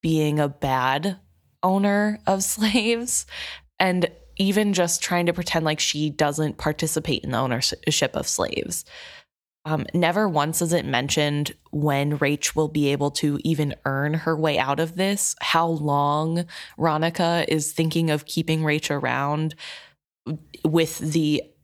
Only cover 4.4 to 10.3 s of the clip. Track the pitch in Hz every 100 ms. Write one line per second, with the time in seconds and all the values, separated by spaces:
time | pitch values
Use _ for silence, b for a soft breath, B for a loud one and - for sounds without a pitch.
4.4 | 196 196 208 185 170 - - 175 175 175
5.4 | 165 165 160 156 - 147 151 147 147 147
6.4 | 151 - - 151 160 - 156 139 - 117
7.4 | 131 123 - - - 147 - - - -
8.4 | - - - - - B B B B _
9.4 | _ _ 151 156 - 170 170 180 214